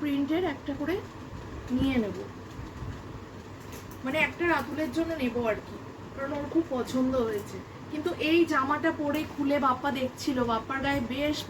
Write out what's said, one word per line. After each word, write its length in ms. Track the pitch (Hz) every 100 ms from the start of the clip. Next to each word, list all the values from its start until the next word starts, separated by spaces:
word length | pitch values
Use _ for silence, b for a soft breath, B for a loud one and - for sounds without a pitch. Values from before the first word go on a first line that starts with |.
প্রিন্টের 420 | 294 285 277 320
একটা 280 | 370 269 - 277
করে 140 | 294 381 - - - - - - - 254
নিয়ে 200 | 269 254
নেব, 140 | 208 180 - - - - - - - - - - - - - - - - - -
মানে 140 | 254 311 285
একটা 180 | - 339
রাতুলের 360 | 302 247 294 311 311
জন্য 140 | 330 320
নেব 140 | 254 233 233
আর 80 | 202 -
কি, 100 | - - - -
কারণ 160 | - 277 285
ওর 80 | 285
খুব 120 | 330 330
পছন্দ 420 | 254 226 254 262 254 226
হয়েছে। 280 | 208 202 190 - - -
কিন্তু 200 | 302 320 - 302
এই 100 | 330 330
জামাটা 380 | 294 269 294 320 320
পরে 200 | 294 302 320
খুলে 240 | - 277 285 269
বাপ্পা 240 | 247 285 269
দেখছিল, 380 | 254 - - 254
বাপ্পার 340 | 233 226 - 277
গায়ে 180 | 277 277 233
বেশ 240 | 262 294 294 -